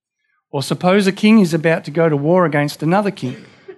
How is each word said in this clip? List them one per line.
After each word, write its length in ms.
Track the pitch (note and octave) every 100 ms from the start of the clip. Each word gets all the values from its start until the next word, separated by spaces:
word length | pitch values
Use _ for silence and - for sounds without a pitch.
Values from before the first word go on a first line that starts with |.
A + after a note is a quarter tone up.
| _ _ _ _ _
Or 120 | C#3+
suppose 440 | C3 D3+ F3+ G3+ F#3+
a 60 |
king 280 | G3 G#3+ A3
is 120 | F3+
about 320 | D#3+ D#3+ E3+
to 60 | -
go 180 | D#3 E3
to 80 | C#3+
war 300 | D3 F#3 E3
against 360 | D3 D3 -
another 280 | D3+ G3 G3+
king. 260 | - B2+ C3+ - _ -